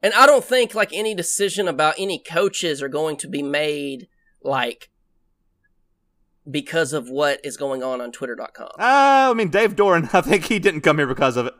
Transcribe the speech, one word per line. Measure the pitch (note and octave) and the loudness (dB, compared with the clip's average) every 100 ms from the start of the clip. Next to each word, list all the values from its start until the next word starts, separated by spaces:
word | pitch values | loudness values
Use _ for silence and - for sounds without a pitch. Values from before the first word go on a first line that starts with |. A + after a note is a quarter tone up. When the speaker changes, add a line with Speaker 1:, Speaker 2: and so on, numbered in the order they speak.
Speaker 1:
And | G3 | 2
I | G#3 C4+ | 6 6
don't | C#4+ | 6
think, | - B3+ A#3+ | 2 0 0
like, | G#3+ G3+ | -2 -4
any | F3 A3 | -2 -4
decision | G3+ E3 - G3 F3 F#3 | -4 -4 -2 -2 -2 -4
about | C#3 D3+ D#3 | 0 0 0
any | G3 E3+ | -4 -6
coaches | - E3 G3 - F3 C#3+ | -4 -2 -2 -2 -4 -4
are | C#3 | -4
going | C#3+ D#3 D3 | -4 -4 -6
to | - | -8
be | C#3+ | -6
made, | C#3+ D3 D3+ D3 C#3+ C3 - _ _ _ | -4 -2 -2 -4 -8 -10 -16 _ _ _
like, | C#3 C3+ A#2+ - - _ _ _ _ _ _ _ _ _ _ _ _ _ _ _ - | -4 -4 -4 -8 -20 _ _ _ _ _ _ _ _ _ _ _ _ _ _ _ -8
because | C#3+ C#3+ E3 D3 | -8 -4 -2 -2
of | D3+ B2 | -4 -6
what | C3 D3 C#3 | -2 0 -2
is | C#3+ B2 | -8 -8
going | C#3 C3 | -6 -4
on | B2+ B2+ | -6 -6
on | B2 | -8
twitter | - C3 | -10 -10
dot | A#2 A#2 | -10 -12
com. | - - - | -14 -18 -2
Speaker 2:
Uh, | A3+ C#4 C#4 C4+ C4+ | 2 4 6 6 4
I | |
mean, | A3+ G3+ | 2 0
Dave | F#3+ A3 G3 | 2 2 4
Doran, | G3+ E3+ D#3+ | 4 4 4
<laughs> | |
I | F#3+ | 0
think | F3 G#3 - | 2 0 2
he | G#3+ | 0
didn't | G3 D#3 | 0 2
come | E3 D3+ | 2 2
here | C#3 | 0
because | B2+ C#3 B2 | 2 0 0
of | A#2+ | -4
it. | - | -8